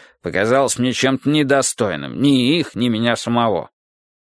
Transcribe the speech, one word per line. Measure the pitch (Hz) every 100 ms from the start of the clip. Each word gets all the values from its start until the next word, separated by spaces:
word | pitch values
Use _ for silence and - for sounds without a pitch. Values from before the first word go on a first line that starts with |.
| - _
показалось | 87 87 107 135 127 -
мне | 127
чем-то | 113 131 131 139
недостойным | 151 135 135 - - 104 76 69 58
ни | 143 131 123 165
их, | - 101
ни | 123
меня | 110 117 117
самого. | 117 120 117 87 - _ _ _ _ _ _